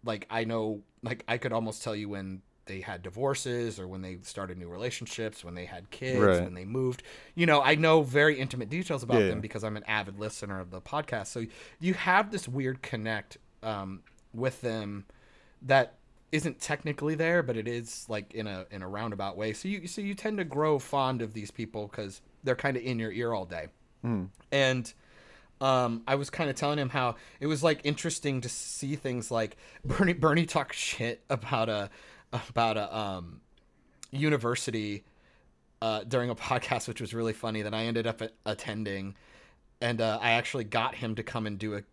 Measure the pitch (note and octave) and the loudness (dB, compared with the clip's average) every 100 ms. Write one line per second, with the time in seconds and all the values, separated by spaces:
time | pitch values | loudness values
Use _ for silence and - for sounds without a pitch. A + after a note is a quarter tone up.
0 | A#2 G#2+ - A2+ A2+ A2+ A2 G#2 - _ | -4 -6 -4 -2 0 0 0 -2 -8 _
1 | A#2+ A#2+ - A#2 C3 A2+ A2+ G#2+ - G#2+ | -8 -6 -2 -2 0 0 -2 -6 -4 -4
2 | G#2 G2+ F#2+ F#2+ _ _ - F#2+ F#2 F2+ | -4 -6 -6 -10 _ _ -12 -10 -8 -8
3 | F#2 G2 C3+ A#2+ C3 A#2+ A#2 G2+ F#2 F#2+ | -10 -2 0 0 -2 -2 -2 -4 -8 -8
4 | F#2 F#2 F#2 - F#2+ F2+ F2 F2 B2 - | -8 -10 -10 -8 -8 -8 -10 -6 -6 -6
5 | A#2+ - A2 G#2 E2+ F2 F2+ F2+ F#2+ - | -8 -6 -6 -6 -12 -10 -10 -12 -14 -8
6 | C3 B2+ G#2 F2+ F2+ F2+ F#2+ B2 B2+ B2 | 0 6 8 6 4 -4 -6 -2 0 -2
7 | - - - - E3+ D3 C3+ D#3 D#3+ D#3+ | -10 -20 -14 2 6 8 8 6 8 8
8 | C#3 C3+ D3+ C#3+ C3 B2+ A2 D#3 F#3 D3 | 6 6 6 6 -2 -4 -4 -4 -4 -4
9 | A#2 B2 G2 G2+ G#2+ A2+ G#2+ G#2+ - G#2+ | 4 6 6 4 -4 -6 -4 -6 -2 -2
10 | G2 G2 G#2+ - G2+ F#2+ F2+ F2+ - D3 | -2 -6 -8 -6 -8 -6 -8 -12 -4 -4
11 | D3+ A#2 G2 B2 A2+ - - - E3+ F3 | -2 -4 -4 -6 -8 -10 -20 -4 0 0
12 | - F#3 G#3 G#3 - B2+ C3 B2+ - A2+ | 4 4 4 -2 -4 -2 -2 -2 -4 -4
13 | G#2+ A2 - - - _ A2 G#2 F#2+ F#2+ | -2 -2 -6 -18 -20 _ -4 -4 -4 -8
14 | - - _ A2+ B2+ C3 B2 A2+ G#2+ G2+ | -14 -20 _ -2 -2 -2 -4 -2 -4 -8
15 | G2+ - - - - _ B2+ C3+ B2 - | -12 -20 -20 -20 -20 _ 4 6 6 -2
16 | _ _ _ D#3 D#3+ C3 - D3 D#3 C#3+ | _ _ _ 0 0 -4 -4 -2 -2 -2
17 | D3 D#3 E3 F3 C3+ A2+ A2 A#2+ A#2 - | -2 2 4 4 2 -2 -2 -4 -6 -12
18 | - G#2+ G2+ A2 G#2+ F#2+ F#2 G2 F#2 G2+ | -6 -6 -4 -6 -4 -6 -8 -10 -8 -4
19 | A2+ G2+ G2 F#2+ A2 G#2 F#3+ G3+ F3 - | -4 -4 -4 -2 -2 -2 -4 -4 -6 -6
20 | G3+ G3 G#3+ G#3+ E3+ C3+ D#3 D3 - C#3 | -6 -4 -4 -2 -2 2 4 4 2 2
21 | C3 B2+ A2+ G#2+ G#2 - A2 A2 G#2 - | 2 0 -4 -6 -10 -8 -8 -6 -8 -8
22 | G2+ G2 - - C3+ B2 C#3 B2+ A#2+ A#2+ | -8 -10 -20 -6 0 2 2 0 -2 -2
23 | A2 G2+ A#2 A2 F#2 E2+ D#2 _ _ _ | -2 -2 -2 -2 -4 -8 -8 _ _ _
24 | A#2+ A2 F#2 - - C#3 C3+ B2+ A#2 - | -2 -2 -2 -10 -2 4 4 2 -2 -12
25 | - - - - - _ C3+ C3 B2 A#2 | -20 -20 -20 -20 -20 _ 4 4 4 0
26 | A#2 C#3 C#3 - D#3 C3+ D3 D3 C3+ C#3 | 0 0 0 -2 -2 2 0 2 0 2
27 | B2 A2+ - - C#3+ D3+ D#3+ D3 C#3+ D3 | 0 -2 -12 -6 -2 4 4 4 2 0
28 | E3+ E3 C#3+ C3 A#2+ - - - C#3 C#3+ | -2 -2 0 0 -2 -6 -8 -6 -4 -4
29 | C3+ B2 A2 A#2 A2 - - - - - | -2 -4 0 0 0 -4 -20 -10 -4 4
30 | F#3 F3 D#3 D#3 E3 E3 C3+ - - - | 4 6 6 6 4 2 0 -4 -4 -2
31 | A#2 A#2 _ C3 G#2 B2+ A2+ G#2+ G2+ - | -2 -4 _ -2 0 0 2 0 -2 -8
32 | - - - A#2 - - A#2 G#2+ G2+ A2 | -20 -20 -6 -6 -4 2 4 2 -2 -2
33 | G2+ F#2 E2+ - _ _ _ _ _ _ | -2 -4 -8 -14 _ _ _ _ _ _
34 | - C3+ D3+ D3 A#2 B2 - A#2 G#2+ G2+ | -8 0 2 4 2 0 0 -2 -2 -6
35 | - _ _ _ _ _ _ _ A2+ G#2+ | -10 _ _ _ _ _ _ _ -2 -2
36 | G#2 B2 B2 A2+ - B2+ - A#2+ - A2+ | 0 0 0 -2 0 0 0 -2 -2 -6
37 | A2+ A2+ A2+ G#2+ A#2 A2 G#2 A2 A2+ A#2 | -6 -2 -2 -2 -4 -2 -2 -2 0 0
38 | A2+ A2 A2+ _ - G#2 - G#2+ G#2+ G2 | 0 -2 -8 _ -6 -4 -4 -4 -4 -4
39 | G2 G2 - - - _ _ _ A#2 A#2 | -6 -12 -20 -20 -20 _ _ _ -2 2
40 | A2+ G#2+ A2+ A#2 A#2 C#3 G#2+ A#2 B2 - | 2 2 4 4 2 -4 0 2 0 -2
41 | A#2 A2 A2 A#2+ G#2+ G2+ G#2+ G2+ G2+ | -4 -4 -4 -4 -4 -4 -4 -6 -8